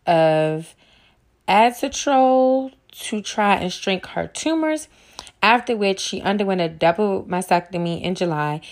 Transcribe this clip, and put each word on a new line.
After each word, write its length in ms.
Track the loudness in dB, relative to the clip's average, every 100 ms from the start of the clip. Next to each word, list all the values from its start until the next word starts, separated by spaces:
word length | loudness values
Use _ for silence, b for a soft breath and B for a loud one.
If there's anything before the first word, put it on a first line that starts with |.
| 0
of 680 | 4 4 4 0 -2 -8 _ b b b b _ _ 0
Atozet 1200 | 4 4 2 -6 -4 0 4 4 4 4 2 -2 -10 _
to 320 | -16 -8 -8
try 320 | -6 -2 0 0
and 160 | -2
shrink 340 | -6 -4 -4 -4
her 200 | -8 -8
tumors, 640 | -6 -2 0 0 -2 -6 B B B B B
after 340 | 2 2 2 -2
which 240 | 0 -2
she 200 | -4 -6
underwent 400 | -2 -2 0 0
a 80 | -2
double 560 | 0 2 2 0 -2
mastectomy 800 | -4 -4 0 0 0 -6 -4 -4
in 120 | -4
July. 460 | -4 -2 -2 -4 -6 B